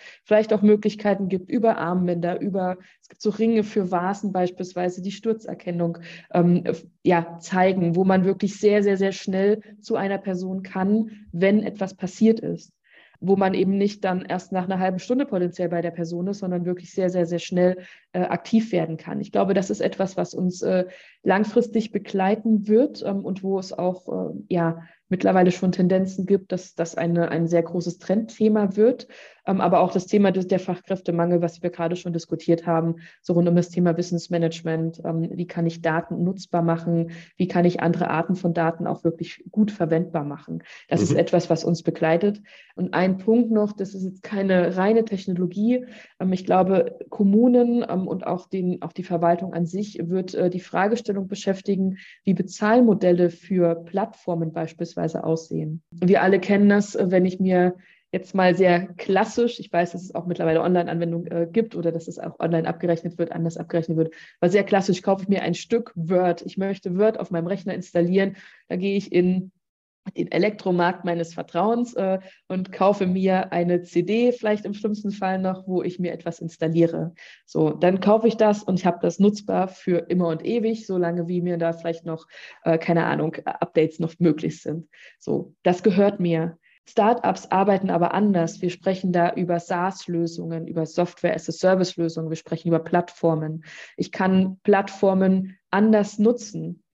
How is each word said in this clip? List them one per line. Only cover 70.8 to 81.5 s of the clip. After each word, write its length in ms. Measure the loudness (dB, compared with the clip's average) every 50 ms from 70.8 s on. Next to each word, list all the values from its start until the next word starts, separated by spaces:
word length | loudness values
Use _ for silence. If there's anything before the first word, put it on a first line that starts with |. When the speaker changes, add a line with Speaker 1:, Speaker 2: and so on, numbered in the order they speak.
| 2 0 0 -2 -4
Speaker 1:
meines 300 | -4 -2 -2 -4 -6 -8
Vertrauens, 580 | -12 -10 -6 -2 -2 0 0 0 0 -2 -4
äh, 260 | -4 -4 -2 -2 -2 -4 -6 -10 -20 _ _
und 260 | -8 -6 -6 -6 -6
kaufe 340 | -2 0 2 2 2 2 0
mir 460 | 0 0 2 2 2 2 2 0 0
eine 300 | -2 0 0 2 0 0
C 200 | -2 -2 -2 -2
D, 300 | 0 0 2 2 2 2
vielleicht 320 | 2 0 0 -2 -2 -2 -4
im 80 | -8
schlimmsten 380 | -8 -4 -4 -4 -4 -4 -6 -6
Fall 280 | -6 -4 -4 -2 -2 -2
noch, 300 | -2 -2 -4 -4 -6 -4
wo 140 | -2 -2
ich 160 | -2 -2 -4 -4
mir 140 | -4 -4
etwas 280 | -6 -6 -8 -10 -8 -8
installiere. 720 | -10 -12 -6 -4 -2 0 4 4 4 4 2 -2 -6 -8 -10 -14 -20 -20 -20 -20 _
So, 280 | -6 -2 0 0 0
dann 280 | 2 2 2 2 2 4
kaufe 260 | 4 4 4 4 4
ich 120 | 2 2 4
das 240 | 4 2 2 2
und 180 | 0 -2 -2 0
ich 60 | 2
habe 140 | 0 0 0
das 160 | -2 -2 2 4
nutzbar 500 | 4 4 4 2 -2 -2 -2 -2 -2 -2
für 300 | -6 -8 -2 -2 0 0 0 0
immer 200 | 0 0 0 0
und 180 | -2 -2 -4
ewig, 400 | -4 -2 -2 0 -2 -2 -4 -6
solange 420 | -4 -2 -2 -2 -2 -2 -4 -4 -2
wie 140 | -2 -2
mir 160 | -2 -2